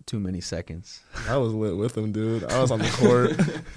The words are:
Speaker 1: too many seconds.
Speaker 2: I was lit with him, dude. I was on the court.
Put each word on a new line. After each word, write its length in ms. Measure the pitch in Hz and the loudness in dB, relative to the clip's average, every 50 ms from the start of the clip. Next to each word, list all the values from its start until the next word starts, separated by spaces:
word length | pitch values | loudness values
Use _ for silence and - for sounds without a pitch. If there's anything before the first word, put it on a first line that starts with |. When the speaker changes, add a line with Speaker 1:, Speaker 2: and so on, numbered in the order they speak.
| - | -12
Speaker 1:
too 140 | - - 104 | -8 -6 -4
many 220 | 98 92 95 87 | -4 -4 -4 -6
seconds. 600 | - - - 82 - - 80 85 - - - - _ _ - - - 104 | -6 -8 -8 -8 -8 -10 -12 -14 -14 -16 -20 -20 _ _ -12 -8 -4 -2
Speaker 2:
I 80 | 120 143 | 0 0
was 160 | 123 113 110 | 0 0 0
lit 220 | 110 110 104 85 95 | -2 -2 -2 -2 -2
with 200 | 104 123 - 110 | -2 -2 -2 -4
him, 140 | 107 110 | -4 -4
dude. 320 | 101 107 110 113 113 113 - | -2 -2 -2 -2 -2 -2 -2
I 140 | 60 - 127 | -2 2 2
was 120 | 131 127 | 2 2
on 80 | 120 110 | 2 0
the 100 | 107 - | 0 -2
court. 720 | - - - 120 123 123 123 135 156 160 185 143 - - - - - | 0 4 6 6 6 6 6 4 4 2 0 0 0 -6 -10 -12 -14